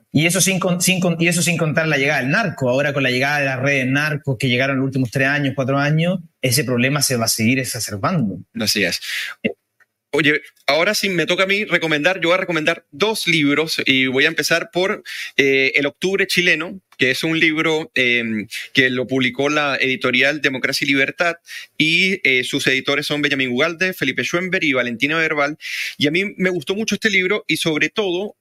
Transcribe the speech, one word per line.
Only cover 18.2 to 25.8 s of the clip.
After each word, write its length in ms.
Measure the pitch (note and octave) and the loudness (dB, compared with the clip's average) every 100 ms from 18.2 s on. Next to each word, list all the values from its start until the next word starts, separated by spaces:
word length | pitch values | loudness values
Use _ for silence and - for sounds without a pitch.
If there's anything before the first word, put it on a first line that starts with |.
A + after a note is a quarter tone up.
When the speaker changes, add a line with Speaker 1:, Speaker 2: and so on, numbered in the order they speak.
| A2+ G#2+ G#2 - - - | 0 -4 -6 -10 -4 2
Speaker 2:
que 160 | B2+ | 2
lo 160 | B2+ A#2+ | 2 -2
publicó 420 | C3 B2+ B2 C#3+ | 0 0 0 0
la 260 | D3+ D3 C3 | 0 0 0
editorial 580 | C3 B2+ B2+ B2 C3+ D3+ | 0 0 0 2 2 2
Democracia 460 | C#3 C3 C3+ C#3 C#3+ | -2 0 -2 -2 0
y 40 | |
Libertad 480 | C#3 C3+ - F3 E3 - - - - | 2 0 0 -2 -2 -10 -16 -8 0
y, 400 | D#3 E3+ F#3+ F#3+ | 2 2 2 0
eh, 200 | C#3 C3 | 2 0
sus 240 | B2 C#3+ C3+ | 0 -2 0
editores 400 | C3 B2+ C#3+ D3 | 0 0 -2 -2
son 160 | D3 | -2
Benjamín 260 | D3 C#3 B2+ | 0 0 -2
Ugalde, 440 | A#2+ D#3+ E3 F#3 | 0 0 0 -4
Felipe 300 | F#3 C#3 B2 | -2 -4 -2
Schwember 400 | B2 F3 F#3 F#3 | -2 -2 -2 -2
y 100 | D#3 | 0
Valentina 440 | C3 A#2+ A2+ C#3+ D#3+ | 0 0 -2 -2 0
Verbal. 400 | D#3+ D3+ C#3+ D#3 - - | 0 0 -2 -4 -10 -8